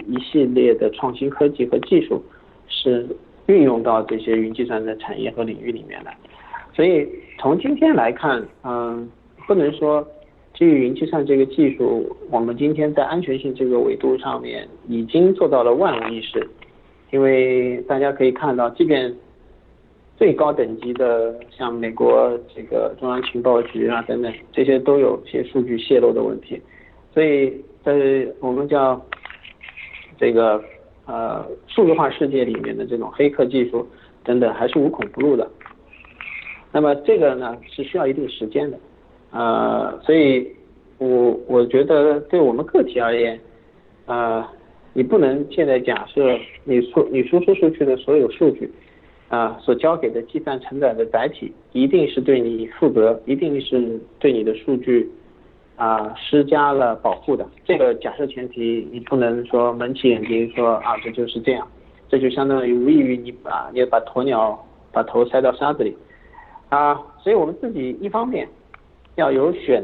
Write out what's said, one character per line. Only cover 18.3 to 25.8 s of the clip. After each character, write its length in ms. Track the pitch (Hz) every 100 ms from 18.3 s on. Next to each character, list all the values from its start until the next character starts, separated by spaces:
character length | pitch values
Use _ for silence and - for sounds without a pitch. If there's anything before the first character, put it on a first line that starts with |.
看 240 | 127 151 123
到， 140 | 117
即 140 | 117
便 300 | 160 139 127 123 - _ _ _ _ _ _ _ _ -
最 160 | 208
高 220 | - 151
等 260 | 147 113 113
级 140 | 123
的， 440 | 123 123 117 113 117 -
像 240 | - 123
美 160 | 117 113
国 500 | 117 120 120 123 120 120 -
这 60 |
个 340 | 110 113 110 -
中 100 | 127
央 120 | 127
情 180 | 127 120
报 180 | 123 117
局 240 | 117 113 113
啊 120 | 117
等 180 | 117 120
等， 100 | 117 113 -
这 120 | -
些 140 | 131 131
都 220 | 135 143
有 200 | 123 107 -
些 180 | 123
数 160 | 123 135
据 120 | 123
泄 240 | 113